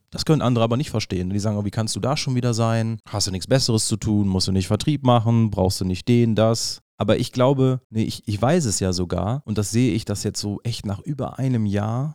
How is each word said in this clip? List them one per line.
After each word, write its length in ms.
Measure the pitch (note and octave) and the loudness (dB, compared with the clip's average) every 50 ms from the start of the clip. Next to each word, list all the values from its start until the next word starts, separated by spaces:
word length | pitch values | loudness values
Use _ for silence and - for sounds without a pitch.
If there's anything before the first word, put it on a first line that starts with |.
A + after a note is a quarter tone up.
| _ _ | _ _
Das 140 | - - - | -8 -4 0
können 160 | - D#3 C#3+ | 2 2 2
andere 240 | - A#2+ B2+ A#2 A2+ | 2 2 2 4 2
aber 140 | A#2+ A#2 B2 | 2 2 0
nicht 120 | D#3+ - | -2 -2
verstehen. 380 | - A2 - - G2+ F2+ F2+ F2+ | -4 -4 -4 -2 -4 -4 -2 -2
Die 100 | G2 G2+ | -2 -2
sagen, 200 | F#2+ A2 G#2 G#2 | -2 -2 -2 -2
„Oh, 80 | G#2 | -2
wie 40 | G2+ | -4
kannst 240 | - A2+ A2 G#2+ - | -2 -4 -4 -4 -4
du 40 | G#2 | -4
da 160 | G#2 B2 D3 | -2 -2 -2
schon 180 | D3+ - C#3 B2+ | -2 -2 -2 -2
wieder 200 | B2 A#2+ B2 A#2 | -2 0 0 0
sein? 440 | A2 A#2 A2+ A2+ A2+ A2+ A2+ A2+ A2 - | 0 0 0 0 0 0 -2 -4 -8 -8
Hast 200 | - - G2+ - | -8 -6 -4 -4
du 40 | G2+ | -2
nichts 160 | F#2 F#2 - | -4 -4 -2
Besseres 420 | - B2+ C3+ - - A2+ A2 - - | 0 0 2 2 2 2 2 0 0
zu 100 | A2+ G2+ | -2 -2
tun? 280 | - G#2+ G#2 G#2 G2+ | 0 0 2 2 2
Musst 220 | G2 F#2 F#2 - - | 2 2 0 0 2
du 40 | |
nicht 160 | F#2+ F#2+ F2+ - | 0 0 0 0
Vertrieb 360 | G#2 - - D3+ D3 C#3+ C#3 | 0 0 0 0 -2 2 4
machen? 460 | B2 A#2+ A#2+ G#2 A#2 A#2 A2+ A2+ G#2+ | 4 4 4 4 4 4 4 4 2
Brauchst 320 | G2 G2 F#2 G2 - - | 2 2 2 2 0 0
du 20 | F#2+ | -2
nicht 240 | F#2 F2+ F2 - - | -2 -4 -2 0 2
den, 260 | A#2+ A#2+ A#2+ A2+ G#2+ | 4 4 4 4 2
das?“ 460 | G2+ A2 A2+ A#2 - - - - - _ _ _ - | 2 2 2 2 0 -2 -6 -8 -10 _ _ _ -2
Aber 200 | G#2 G2+ G#2+ - | 0 2 2 2
ich 140 | B2 - | 0 -2
glaube, 480 | - B2+ B2 C3 C#3+ C3 C3 C3 B2+ B2 _ - | 0 2 2 2 4 4 2 2 2 -2 _ -6
nee, 140 | A2 A2 A2 | -4 -2 -2
ich, 180 | - - - - - | -2 -4 -6 -6 -4
ich 120 | G#2 F#2+ | -2 0
weiß 240 | A2+ B2+ E3+ F#3 D3+ | 2 2 2 2 2
es 140 | A2 F#2 - | 0 0 0
ja 140 | G2 F#2 | 0 0
sogar 500 | F2+ F2+ F2+ E2+ F#2 F2 F2+ G2+ B2 D3 - | 0 -2 -2 -2 -2 -2 -2 -2 -4 -4 -4
und 140 | - G#2+ G#2+ | -4 -2 -2
das 140 | G#2 F#2+ | -2 0
sehe 200 | G#2 A#2 B2+ B2 | 2 2 2 2
ich, 120 | F#2 A2+ - | 2 0 -2
dass 180 | - G2+ - | -4 -6 -4
jetzt 160 | - G#2 - - | -4 -6 -4 -4
so 200 | - G#2 G2+ - | -6 -6 -6 -6
echt 240 | - A#2+ A#2 - - | -6 -6 -6 -6 -6
nach 140 | G#2 G2 F#2 | -6 -6 -6
über 360 | - - D3 C3+ C3+ - - - | -6 -8 -6 -6 -6 -6 -6 -4
einem 260 | B2+ C3+ B2+ A2+ G#2+ | -2 0 0 0 0
Jahr 480 | G2+ G2 G2+ G#2 A2 A2+ B2 C#3 D#3 | 0 0 -2 -2 -2 -2 -4 -4 -6